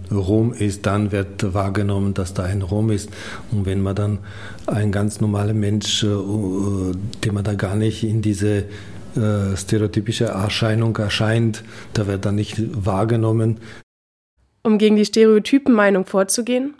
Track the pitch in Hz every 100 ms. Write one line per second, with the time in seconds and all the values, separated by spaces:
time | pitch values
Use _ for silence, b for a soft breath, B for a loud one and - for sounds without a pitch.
0 | 95 101 92 110 117 120 104 95 104 104
1 | 104 101 95 98 101 98 98 101 101 98
2 | 98 98 90 - 90 98 90 104 110 101
3 | - B B B B 104 95 98 98 98
4 | 104 101 - B B B B 107 104 98
5 | 104 - 107 101 104 107 101 107 - -
6 | 104 101 98 107 95 95 101 98 92 92
7 | 104 - 117 101 101 98 95 104 110 107
8 | 113 110 104 98 104 101 101 B B B
9 | B - 107 104 98 92 - 110 104 110
10 | 104 - 113 98 104 - 113 110 113 110
11 | 104 - 107 113 113 107 - B B -
12 | 101 98 101 101 107 - 113 139 98 95
13 | 113 117 110 113 113 113 B B - _
14 | _ _ _ _ _ _ 226 214 214 214
15 | 208 220 220 214 - 277 277 220 202 190
16 | 185 196 196 - 226 247 277